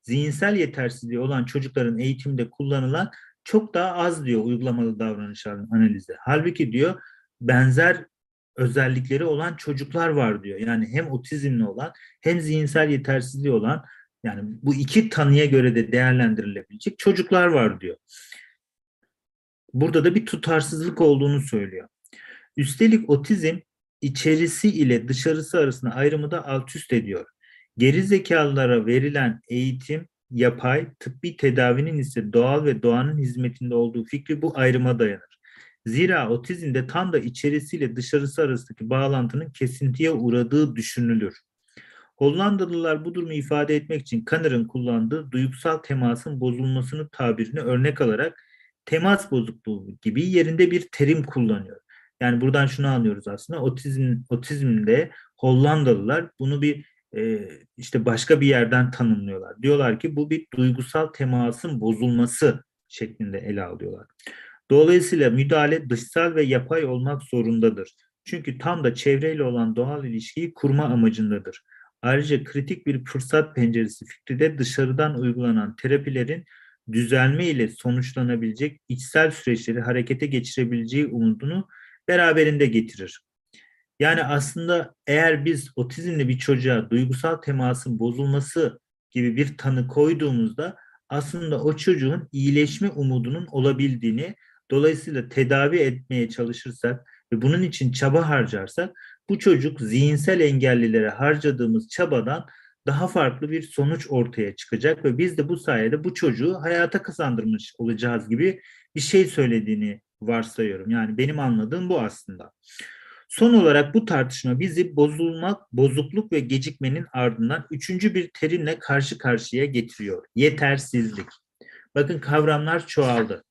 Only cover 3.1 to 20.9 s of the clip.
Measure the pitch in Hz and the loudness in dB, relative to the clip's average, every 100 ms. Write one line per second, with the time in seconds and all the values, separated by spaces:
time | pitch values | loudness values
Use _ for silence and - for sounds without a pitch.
3.1 | - - _ - 220 214 175 185 175 170 | -8 -20 _ 0 0 2 -2 -2 0 -2
4.1 | 160 135 113 113 120 127 120 117 107 110 | -2 0 0 0 -2 -2 -2 -2 -2 -6
5.1 | 104 104 104 107 101 107 110 110 98 - | -6 -10 -12 -12 -10 -2 4 4 2 -8
6.1 | - 127 151 170 165 131 117 160 190 - | -8 0 0 0 -2 -2 0 0 -2 -14
7.1 | _ _ _ 120 127 131 127 170 180 - | _ _ _ 2 4 4 4 4 2 -6
8.1 | _ _ _ _ - 120 135 131 127 127 | _ _ _ _ -4 0 0 0 -2 -2
9.1 | 135 165 147 170 156 147 139 143 170 165 | -2 0 -2 -4 -6 -8 -8 -6 -2 0
10.1 | 147 117 101 98 98 113 113 110 131 151 | 2 0 -2 -8 -8 -4 -2 -2 -4 -4
11.1 | 131 - 151 139 120 107 101 156 - - | -8 -8 -6 -2 0 -2 -4 -10 -12 -20
12.1 | _ 160 175 156 156 147 156 151 139 127 | _ -2 -2 0 -2 0 2 2 0 0
13.1 | 135 127 135 139 113 110 156 - - _ | -2 -2 -4 0 2 0 -4 -8 -20 _
14.1 | _ 113 101 107 113 139 139 139 - 220 | _ -10 -8 -10 -4 -2 0 2 2 2
15.1 | 156 143 143 147 135 123 113 110 120 127 | 0 4 6 6 4 4 2 0 2 4
16.1 | 127 117 107 104 98 - 104 208 - 196 | 4 2 0 -4 -10 -14 -8 -8 0 0
17.1 | 180 175 185 175 151 107 92 92 - _ | 2 2 4 6 4 2 0 -10 -12 _
18.1 | - - - - _ _ _ _ _ _ | -20 -20 -20 -20 _ _ _ _ _ _
19.1 | _ _ _ _ _ _ 127 156 160 175 | _ _ _ _ _ _ 0 2 4 4
20.1 | 196 226 - 160 160 139 160 170 | 2 -2 -6 0 0 0 -4 -6